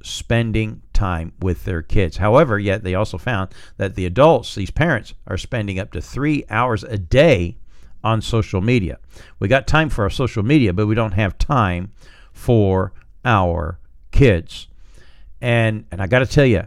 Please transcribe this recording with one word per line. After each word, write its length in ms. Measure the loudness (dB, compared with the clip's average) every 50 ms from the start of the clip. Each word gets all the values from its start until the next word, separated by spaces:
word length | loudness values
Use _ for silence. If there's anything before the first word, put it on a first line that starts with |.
spending 800 | -16 -14 -12 -10 -6 -2 -2 -2 0 0 -2 -2 -2 -4 -6 -12 -8 -2
time 400 | 0 0 0 0 -2 -4 -6 -10 -8 -4
with 240 | -2 -2 -2 -2 -4
their 160 | -6 -6 -6
kids. 380 | -2 0 2 2 2 0 -2 -2
However, 400 | 2 4 4 4 4 4 2 -2
yet 240 | 0 -2 -2 -2
they 120 | -2 -2 -2
also 220 | -2 -2 -4 -6
found 340 | -6 -6 -4 -4 -4 -4 -6 -10 -14 -20 -14 -8 -6
that 160 | -6 -4 -4
the 100 | -4 -6
adults, 500 | -2 2 4 6 6 6 4 0 -6 -8
these 160 | -8 -8 -4
parents, 440 | -2 0 0 0 0 -2 -4 -8 -16 -16 -10
are 120 | -8 -8 -8
spending 400 | -6 -6 -6 -6 -4 -4 -6 -6
up 140 | -8 -8
to 100 | -10 -12
three 420 | -10 -8 -6 -4 -2 -2 -2 -2 -4 -4
hours 340 | -2 -2 0 0 -2 -4 -4
a 140 | -6 -6 -6
day 580 | -4 2 4 6 6 6 6 4 2 -2 -6 -10 -16 -18 -20 -20 -20 -20 -12 -4 -2
on 160 | 0 0 0
social 400 | -2 -2 -2 -2 -2 -2 -2 -2
media. 380 | 0 2 2 0 0 -2 -6 -10 -16 -20 -20 -20 -20 -18 -10 -6
We 100 | -2 0
got 180 | 0 2 2
time 220 | 2 2 2 2 2
for 160 | 0 -2 -2
our 60 | -2
social 320 | -2 -2 -4 -4 -4 -2
media, 300 | 0 2 4 4 4 2
but 140 | 0 0 0
we 80 | 0 0
don't 180 | -2 -2 -2
have 260 | -2 -2 -2 -2 0 -2
time 540 | -2 0 2 0 0 0 -2 -4 -6 -10 -14 -18 -20 -20 -20 -20 -20 -20
for 600 | -20 -4 0 2 4 4 4 4 2 0 -2 -4 -8 -14 -20 -20 -16 -6 -2
our 540 | 0 2 2 2 0 -2 -4 -6 -8 -10 -12 -16 -20 -20 -20 -6 0
kids. 580 | 4 6 6 6 6 2 0 -6 -14 -16 -18 -18 -20 -20 -20 -20 -20 -20 -20 -20 -20 -20 -20 -20 -16 -8
And, 440 | -4 0 0 2 2 0 -2 -4 -8 -10
and 120 | -8 -8
I 40 | -2
gotta 200 | 0 2 2 2
tell 200 | 2 4 4 4
you 180 | 6 4 2 0